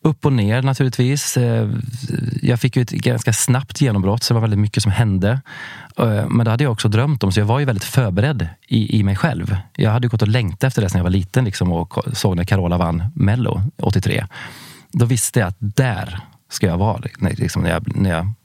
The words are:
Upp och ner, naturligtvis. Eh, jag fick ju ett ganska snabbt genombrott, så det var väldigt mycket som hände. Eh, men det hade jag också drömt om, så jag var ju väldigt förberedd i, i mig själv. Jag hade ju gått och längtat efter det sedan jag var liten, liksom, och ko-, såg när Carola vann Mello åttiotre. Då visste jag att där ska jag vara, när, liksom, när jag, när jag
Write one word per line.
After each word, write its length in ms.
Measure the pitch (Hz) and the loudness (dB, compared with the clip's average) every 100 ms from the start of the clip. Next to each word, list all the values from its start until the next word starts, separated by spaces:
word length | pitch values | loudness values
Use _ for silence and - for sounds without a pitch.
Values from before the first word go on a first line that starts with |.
Upp 240 | 156 143 147 | 2 2 0
och 60 | |
ner, 300 | 131 101 117 | 2 2 2
naturligtvis. 720 | 135 127 131 117 127 139 - 123 | 0 0 0 2 0 0 -2 0
Eh, 320 | 120 117 104 117 - 120 - - 113 - | 0 0 0 -2 -6 -10 -8 -6 -4 -2
jag 180 | - 120 | 0 2
fick 160 | 127 127 | 2 0
ju 60 | |
ett 80 | 120 | -2
ganska 420 | - 123 120 - | 0 0 0 0
snabbt 480 | 110 - 123 - - | 0 0 0 -2 0
genombrott, 420 | 135 101 92 107 | 2 2 0 0
så 120 | - | 0
det 0 | |
var 60 | 113 | 0
väldigt 180 | 110 104 | 2 2
mycket 220 | 104 - | 0 0
som 100 | 101 | 0
hände. 480 | 95 113 95 98 131 - - - - - - | 2 2 2 2 0 -4 -18 -16 -18 -14 -2
Eh, 300 | 117 104 - | 0 0 2
men 160 | 117 | 2
det 60 | 113 | 2
hade 140 | 117 | 2
jag 80 | 143 | 0
också 160 | 110 110 | 0 0
drömt 340 | 107 143 139 | 2 0 0
om, 80 | 98 | 0
så 80 | 92 | 2
jag 40 | 104 | 2
var 120 | 127 | 2
ju 60 | |
väldigt 200 | 139 101 | 0 -2
förberedd 640 | - - 113 90 135 139 82 - _ | 0 0 2 2 0 0 -4 -8 _
i, 300 | 117 104 110 | 0 2 2
i 40 | |
mig 140 | 98 95 | 2 2
själv. 400 | 165 - 92 92 - - | 0 -2 -2 -4 -4 0
Jag 140 | 110 | 2
hade 140 | 113 117 | 2 0
ju 40 | |
gått 120 | 110 | 0
och 60 | 104 | 2
längtat 360 | 123 98 - | 2 0 0
efter 180 | 135 123 | 0 0
det 60 | 95 | 0
sedan 100 | 90 | 0
jag 60 | |
var 60 | 90 | 2
liten, 340 | 95 90 127 | 0 0 0
liksom, 280 | 120 - 90 | 0 0 0
och 160 | 85 85 | 0 -2
ko-, 120 | - - | -4 -6
såg 220 | 113 104 87 | -2 0 0
när 80 | |
Carola 340 | 90 98 87 87 | 0 0 2 0
vann 260 | 85 85 98 | 0 -2 -4
Mello 480 | - 101 123 120 - 104 - | 0 0 2 0 -2 -4 -2
åttiotre. 520 | - 98 - - - - - - - - - | 0 0 0 -2 -4 -12 -18 -18 -20 -20 -8
Då 120 | - | -2
visste 360 | 117 123 - 123 | 0 0 0 0
jag 60 | 90 | -2
att 80 | 95 | -2
där 640 | 104 104 131 107 95 90 - _ _ | -2 0 0 -2 -6 -10 -14 _ _
ska 160 | - 95 | -2 0
jag 120 | 85 | 2
vara, 220 | 107 92 - - | 0 -2 -8 -4
när, 120 | 85 - | -4 -2
liksom, 260 | 87 - | -2 0
när 80 | 85 | 0
jag, 260 | 82 - - | 0 -2 0
när 140 | 95 | 0
jag 220 | 82 92 113 | 0 -2 -6